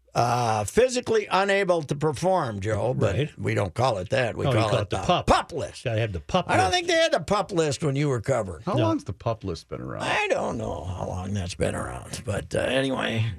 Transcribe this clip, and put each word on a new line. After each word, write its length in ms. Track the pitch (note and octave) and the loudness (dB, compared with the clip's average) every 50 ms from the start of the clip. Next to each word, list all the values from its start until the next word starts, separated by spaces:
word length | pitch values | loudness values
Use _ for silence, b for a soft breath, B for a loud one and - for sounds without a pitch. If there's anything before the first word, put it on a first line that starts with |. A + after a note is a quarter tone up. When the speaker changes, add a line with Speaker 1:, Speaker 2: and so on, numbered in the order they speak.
| _ _ - | _ _ 0
Speaker 1:
Uh, 480 | - A#2 A#2+ A#2+ A#2+ A#2+ A2+ A2 G#2+ G#2+ | 2 2 2 2 2 2 2 2 0 0
physically 640 | - - G#3+ B3 B3+ A#3+ B3 A#3+ - A3 A3 G#3 - | 0 2 4 4 4 2 0 0 2 2 0 2 2
unable 540 | - F#3 G3 G3+ G3 G3 G3+ F3+ F3 E3+ D3+ | 2 2 2 4 2 2 4 2 2 0 0
to 120 | - D3+ | -4 -4
perform, 640 | C#3+ D3+ D#3 C#3+ - E3+ F#3 F#3 F3+ D3+ A#2 G#2+ G2+ | -2 -2 -2 0 0 2 2 2 2 2 0 -2 -4
Joe, 340 | F#2+ A2 G#2+ G2+ G#2 A#2+ C3+ | -2 -2 0 0 0 0 2
but 200 | C3 A#2+ G2+ G2 | 2 2 2 2
Speaker 2:
Right. 240 | G#2 D3 D3+ - - | 0 -2 -2 -4 -4
Speaker 1:
we 140 | G#2 G#2+ A2+ | -2 -2 0
don't 200 | A2 G#2+ F2+ - | 0 0 -2 0
call 240 | - A#2+ C3 A2 F#2+ | 0 2 2 2 0
it 100 | F2+ - | -2 0
that. 260 | - B2 B2+ A2 F#2 | 0 0 0 0 0
We 80 | - - | 0 0
Speaker 2:
Oh, 20 | D3 | 2
you 60 | B2 | 2
Speaker 1:
call 120 | G#2+ A2+ G#2+ | 2 2 2
Speaker 2:
call 100 | G2+ A2 | 2 0
Speaker 1:
it 20 | |
Speaker 2:
it 80 | G#2 - | 0 0
the 80 | - | -4
Speaker 1:
the 60 | G2+ F2+ | -2 2
Speaker 2:
pup. 240 | - F3+ D3+ - | 2 2 4 4
Speaker 1:
pup 240 | - F4+ F4 - - - | 4 4 4 4 0 -6
list. 300 | D3 G#2+ - - - - | -6 -6 -6 -8 -6 -4
Speaker 2:
Gotta 160 | B2+ A2+ G#2+ | -2 -2 0
have 140 | A#2 G#2+ F#2 | -2 -2 -4
the 60 | E2 | -8
pup 260 | - - - F#3 E3+ - | -4 0 0 0 2 2
Speaker 1:
I 80 | - | 2
don't 80 | E4 F#4+ | 2 2
Speaker 2:
list. 80 | - F4+ | 2 2
Speaker 1:
think 140 | F4+ F4 | 0 0
they 60 | F4 E4+ | 2 2
had 160 | E4 E4 D#4+ D#4+ | 2 4 4 2
the 60 | A3 | 0
pup 320 | D#3 - D4 D#4 D4 - | 0 0 0 0 0 0
list 320 | G3+ E3 D#3+ D3+ C3 - E3 | 0 2 2 2 0 0 -2
when 120 | C#3+ C3+ | 0 0
you 140 | C#3 D3+ D3 | 2 2 2
were 100 | C3 A#2 | 0 0
covering. 440 | - - C3+ A#2 G#2+ F#2 E2+ D#2 A2 | 0 0 0 0 0 -2 -6 -8 -4
Speaker 3:
How 80 | F3 G#3+ | -2 0
Speaker 2:
No. 120 | D#4+ E4 | 2 2
Speaker 3:
long's 160 | E4 E4 D4 - | 2 2 0 -2
the 100 | - F#2+ | -6 -8
pup 300 | - - A#2 A2+ - - | -4 -4 -4 -4 -4 -4
list 260 | F#2+ E2+ D#2 - - | -6 -6 -8 -8 -12
been 120 | D#2 - | -10 -10
around? 220 | B1+ C2 A#1 G1+ - | -8 -8 -8 -6 -4
Speaker 1:
I 240 | - - - G#4 | -2 -2 0 0
don't 300 | G4+ - - G3+ G#3+ C3+ | 0 0 0 0 -2 -4
know 260 | A#2 A2 G#2+ - - - | -4 -4 -6 -6 -6 -6
how 240 | F#2 F2+ - - | -6 -6 -6 -6
long 260 | - F#2 F#2 F#2+ G2 G2+ | -6 -6 -6 -4 -4 -4
that's 180 | G2+ F2 F2 - | -4 -4 -4 -4
been 220 | - - - - | -2 -2 -2 -2
around, 480 | - - - A#1+ B1 - - - - - | -4 -6 -8 -8 -10 -12 -12 -12 -10 -6
but, 300 | - G2+ - - - - | -4 -4 -4 -4 -2 -2
uh, 40 | - | 0
anyway, 680 | - - B2+ C3+ C3+ C3+ B2+ A2+ G#2+ A2+ A2+ A2+ A2 A2 F#2 | 0 0 0 0 0 0 -2 -2 -2 -2 0 0 -2 -2 -4